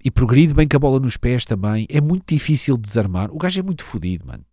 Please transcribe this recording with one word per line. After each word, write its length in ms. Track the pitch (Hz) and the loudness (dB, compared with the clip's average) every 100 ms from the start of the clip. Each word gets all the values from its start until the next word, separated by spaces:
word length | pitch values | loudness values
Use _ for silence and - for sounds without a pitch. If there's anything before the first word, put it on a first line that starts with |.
E 60 | 127 | -2
progride 440 | - 123 123 160 | 2 4 6 6
bem 140 | 147 147 | 4 4
com 100 | 143 | 4
a 20 | |
bola 200 | 139 135 | 2 2
nos 180 | 131 - | 0 -2
pés 260 | 120 123 | -2 -2
também. 420 | - 104 104 110 110 | -2 -2 -2 -2 -2
É 100 | 147 | 0
muito 340 | 147 185 - | 0 -2 -2
difícil 420 | 151 - 151 - 127 | -2 0 -2 0 -2
de 80 | |
desarmar. 460 | 104 117 101 90 101 | 0 -2 0 -2 -4
O 60 | 156 | -4
gajo 220 | 180 185 | -4 -4
é 40 | |
muito 200 | 190 175 | -4 -6
fodido, 420 | - - 87 90 - | -8 -8 -6 -6 -8
mano. 200 | 57 - | -16 -18